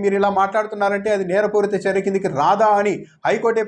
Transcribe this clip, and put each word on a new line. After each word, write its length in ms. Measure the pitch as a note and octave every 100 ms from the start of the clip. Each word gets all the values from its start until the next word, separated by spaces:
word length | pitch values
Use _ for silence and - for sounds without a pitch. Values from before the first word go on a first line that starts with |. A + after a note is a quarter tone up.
మీరు 140 | G3+ G3
ఇలా 100 | G3+
మాట్లాడుతున్నారంటే 800 | G3 G3 G#3+ G#3+ G#3 G3+ G3+ G3+ G#3
అది 100 | F3+
నేరపూరిత 420 | F#3+ G#3+ G#3 G3+ G3+
చర్య 180 | G3 F#3+ G3
కిందికి 240 | G3 F#3+ C#3
రాదా 280 | D3+ G3+ A3 G#3
అని 140 | G#3 F3 - _ D3+
హైకోర్టే 380 | G#3 A3+ A3